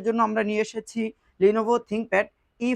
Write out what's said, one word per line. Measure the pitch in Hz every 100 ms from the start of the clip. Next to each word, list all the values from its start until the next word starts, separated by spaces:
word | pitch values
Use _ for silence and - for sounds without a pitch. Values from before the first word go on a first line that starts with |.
| 208
জন্য | 226 220
আমরা | 214 208
নিয়ে | 214 220
এসেছি | 226 - 226 220 - _ -
Lenovo | 190 214 220 240 226
ThinkPad | 214 220 190 214 _ _ -
ই | 240